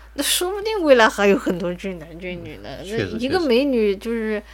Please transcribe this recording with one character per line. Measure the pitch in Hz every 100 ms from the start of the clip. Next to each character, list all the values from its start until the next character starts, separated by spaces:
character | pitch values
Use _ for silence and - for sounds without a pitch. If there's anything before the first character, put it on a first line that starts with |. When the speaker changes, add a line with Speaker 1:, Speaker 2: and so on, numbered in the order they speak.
| - -
Speaker 1:
那 |
说 | 285 - 359
不 | 403
定 | 427 440
未 | 311
来 | 254 220
还 | - 202
有 | 196
很 | - 180
多 | 175
俊 | 180 196 180
男 | 156 165
俊 | 180 180
女 | 156 147
呢。 | 104 -
Speaker 2:
嗯， | 190
确 | 226
实， | 214
Speaker 1:
那 | 220
一 | 254
个 | 359
美 | 311 233 285
女 | 247 214 196
就 | 226
是 | 233 220 208 -